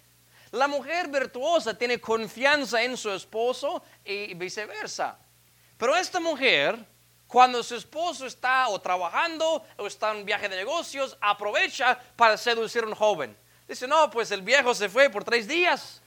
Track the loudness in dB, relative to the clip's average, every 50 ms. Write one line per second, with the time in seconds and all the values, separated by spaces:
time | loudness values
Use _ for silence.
0 | _ _ _ _ _ _ _ -20 -20 -8 -2 0 0 2 0 -2 -4 -4 -4 -4
1 | -2 -2 -2 -2 -2 -2 -4 -4 -2 2 2 2 2 0 -4 -2 -2 -2 -2 -2
2 | 0 -2 -2 -2 -2 -6 -6 0 2 4 4 4 2 0 0 0 0 0 -2 -4
3 | -6 -6 -6 -6 -8 -8 -6 -2 -2 -2 -2 -2 -4 -6 -6 -6 -10 -12 -20 _
4 | _ -10 -8 -8 -8 -10 -8 -8 -8 -8 -6 -8 -10 -10 -8 -10 -10 -10 -6 -6
5 | -6 -6 -6 -10 _ _ _ _ _ _ _ _ _ _ _ _ 0 2 2 2
6 | 0 0 -4 -2 -2 -2 -2 2 2 4 4 4 4 2 0 -2 -8 -18 _ _
7 | _ _ _ _ _ _ 6 6 6 6 6 0 -4 -4 -8 -10 -10 -10 -6 -4
8 | -4 -4 -4 -6 -10 -12 -12 -6 -2 0 2 2 2 0 -2 -4 -2 -2 -2 -2
9 | -2 -2 -2 -2 -2 -2 -2 -2 0 0 0 -2 -4 -10 -14 -10 -10 -10 -8 -4
10 | -4 -4 -4 -4 -4 -4 -4 -2 -2 -6 -6 -6 -6 -4 -4 -4 -6 -6 -6 -6
11 | -6 -6 -6 -4 0 0 0 0 -2 -2 0 0 0 0 -2 0 2 2 2 0
12 | -2 -14 _ 4 6 6 6 4 2 0 0 0 -2 -2 -2 -4 -4 -4 -2 2
13 | 2 2 2 2 -2 -6 -8 -16 _ _ _ _ _ _ -12 -10 -4 2 4 4
14 | 4 4 2 -2 -2 -2 -4 -6 0 4 4 4 6 4 2 0 -2 -2 4 4
15 | 4 4 4 -2 -2 0 0 0 0 0 0 2 2 2 2 0 -4 -12 -18 -20
16 | _